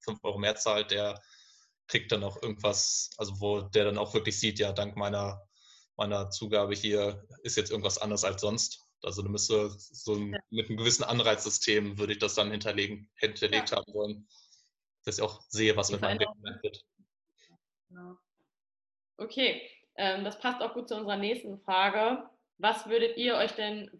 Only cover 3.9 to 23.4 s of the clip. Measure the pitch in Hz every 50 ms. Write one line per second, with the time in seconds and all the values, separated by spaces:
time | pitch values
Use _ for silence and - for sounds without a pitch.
3.9 | 101 104 104 - - 110 - 117 - - - 107 101 104 101 101 95 104 101 101
4.9 | 98 101 101 101 104 101 101 98 98 98 - _ _ _ _ - - - _ _
5.9 | _ - 104 104 104 101 98 98 98 - 110 104 110 104 101 101 101 101 - 107
6.9 | 104 104 101 101 98 101 - - - - - 113 - 110 98 - 113 104 101 98
7.9 | 98 - 104 104 104 101 - 98 98 95 107 104 110 117 - - - - _ _
8.9 | _ _ - - 92 101 98 98 104 101 - - 110 107 104 101 101 98 - -
9.9 | - - - 107 107 104 104 104 101 101 - - 110 113 110 110 110 110 113 117
10.9 | - - 123 - 120 120 110 113 107 107 - 107 - - - 117 107 104 101 101
11.9 | 101 101 104 101 104 104 107 98 - 107 101 104 107 104 107 107 101 104 101 101
12.9 | 107 101 104 - _ - 110 107 107 - 110 101 107 107 - - - 101 - -
13.9 | - 104 107 107 104 104 - _ _ - - _ _ _ _ _ _ _ _ _
14.9 | _ _ - 110 104 - 107 98 - - - - - 107 110 107 107 107 95 95
15.9 | 101 95 - - - - 104 - - - - 101 - - - 208 - - - _
16.9 | _ _ _ _ _ _ _ _ _ _ _ _ 170 _ _ _ _ _ _ _
17.9 | 180 180 180 180 180 180 _ _ _ _ _ _ _ _ _ _ _ _ _ _
18.9 | _ _ _ _ _ - 220 226 - 277 254 208 - - - - - - _ _
19.9 | - - 196 190 190 196 196 208 208 - - 247 247 - 220 233 - 247 240 -
20.9 | 233 214 220 208 202 196 202 208 247 - - 208 196 - - - 185 190 196 202
21.9 | 196 220 214 233 254 - - - _ _ _ _ _ - 185 220 226 - - 208
22.9 | 226 233 233 233 233 233 240 247 233 -